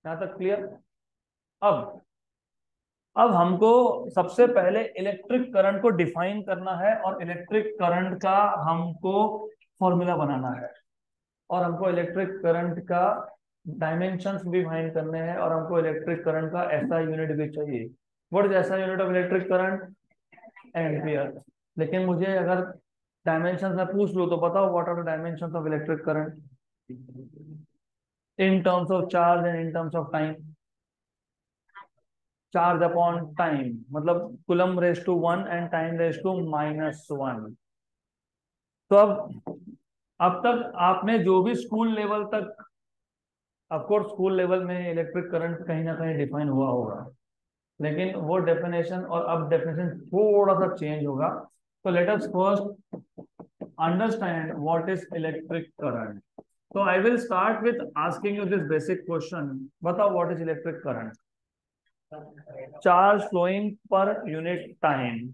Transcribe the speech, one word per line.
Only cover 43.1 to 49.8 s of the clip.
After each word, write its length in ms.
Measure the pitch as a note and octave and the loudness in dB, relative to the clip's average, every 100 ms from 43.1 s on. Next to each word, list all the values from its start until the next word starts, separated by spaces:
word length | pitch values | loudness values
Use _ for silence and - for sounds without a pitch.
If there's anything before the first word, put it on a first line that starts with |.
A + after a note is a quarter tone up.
| _ _ _ _ _ _ | _ _ _ _ _ _
of 160 | D#3 - | -8 0
course 180 | G#3 G#3 | 0 0
स्कूल 280 | - F#3+ F#3 | -2 0 2
लेवल 280 | F3+ F#3 | 2 0
में 260 | F3+ F3+ F3 | -2 -4 -4
इलेक्ट्रिक 400 | E3 E3 F3+ F3 | -4 -4 -6 -4
करंट 360 | E3 E3+ E3 E3+ | -4 -4 -6 -4
कहीं 180 | D#3+ | -4
ना 100 | E3 | -2
कहीं 220 | D#3+ E3 D3+ | -4 -4 -2
डिफाइन 320 | C#3+ D3 D3 | -2 -2 0
हुआ 200 | C3 C3+ | 0 0
होगा, 360 | B2 A2 G2 - _ _ _ _ _ _ _ | 0 -2 -8 -12 _ _ _ _ _ _ _
लेकिन 340 | D3+ D#3 F#3 | -4 -2 -4
वो 240 | - D#3 F#3 | -4 -2 0
डेफिनेशन 640 | E3+ E3 F3 E3+ E3+ F#3 | 2 0 0 -2 -2 -6
और 200 | F3+ E3+ E3 | -4 -4 -2
अब 140 | E3 D3+ | -2 2
डेफिनेशन 480 | E3 E3 D#3 | 0 0 -2